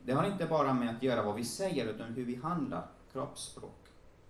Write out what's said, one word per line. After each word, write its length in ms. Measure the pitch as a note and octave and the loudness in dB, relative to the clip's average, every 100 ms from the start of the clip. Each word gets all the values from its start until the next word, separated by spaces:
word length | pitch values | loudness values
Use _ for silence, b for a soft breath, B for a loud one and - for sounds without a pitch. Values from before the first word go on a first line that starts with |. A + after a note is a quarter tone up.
Det 80 | A#2+ | 0
har 120 | C#3+ | 2
inte 220 | G3+ F#3+ D#3+ | 2 0 2
bara 280 | D3 C3+ | 4 6
med 220 | B2+ A#2+ A2+ | 4 2 2
att 80 | |
göra 200 | B2+ A2+ | 2 2
vad 120 | G#2 A2 | 2 0
vi 100 | A#2 | -2
säger, 400 | - F#3+ C#3+ A2 | -2 0 0 0
utan 280 | G#2+ A#2 | -4 -6
hur 120 | A#2 A#2+ | -4 -4
vi 100 | B2+ | -2
handlar, 520 | D#3 F3 B2+ D#2+ - - - | -2 0 0 -4 -8 -14 -10
kroppsspråk. 760 | C3+ - - - - - - - - - - | -6 -6 -8 -12 -12 -14 -16 -20 -20 -20 -20